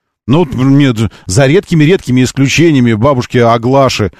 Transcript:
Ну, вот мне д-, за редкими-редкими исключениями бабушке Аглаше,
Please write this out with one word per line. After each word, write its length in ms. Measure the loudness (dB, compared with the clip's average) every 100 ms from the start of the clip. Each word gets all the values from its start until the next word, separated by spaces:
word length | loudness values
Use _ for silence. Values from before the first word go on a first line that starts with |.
| _ _ -2
Ну, 120 | -2
вот 160 | -2 -2
мне 360 | 0 2 2
д-, 200 | 0 -4 -6 -6
за 180 | -2 2
редкими-редкими 800 | 0 0 0 0 0 -2 -2
исключениями 680 | 0 -2 -2 0 2 2 0
бабушке 500 | 0 0 -2 -2 0
Аглаше, 680 | 0 0 0 0 0 -2 -6